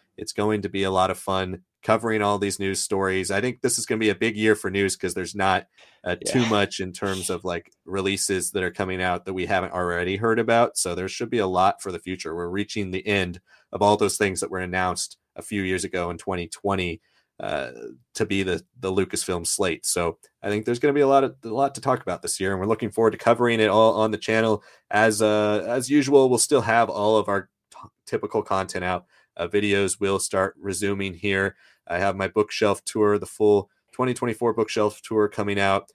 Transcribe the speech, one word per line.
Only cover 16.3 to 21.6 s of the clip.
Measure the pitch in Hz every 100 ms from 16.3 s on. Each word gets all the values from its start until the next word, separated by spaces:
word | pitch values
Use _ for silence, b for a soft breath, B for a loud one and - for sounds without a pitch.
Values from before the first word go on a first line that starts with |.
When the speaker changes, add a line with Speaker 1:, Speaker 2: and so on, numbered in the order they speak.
| 90 85
Speaker 1:
twenty, | - 101 95 90 82 _ _ _ -
uh, | 50 73 62 58 58 - _
to | - 101
be | 98
the, | 95 85 - -
the | 95
Lucasfilm | 95 92 95 - 87 82
slate. | - 92 78 -
So | 90 85 - _ _
I | 104
think | 104 110
there's | 120
gonna | 147
be | 143
a | 135
lot | 139
of, | 131 131 113
a |
lot | 117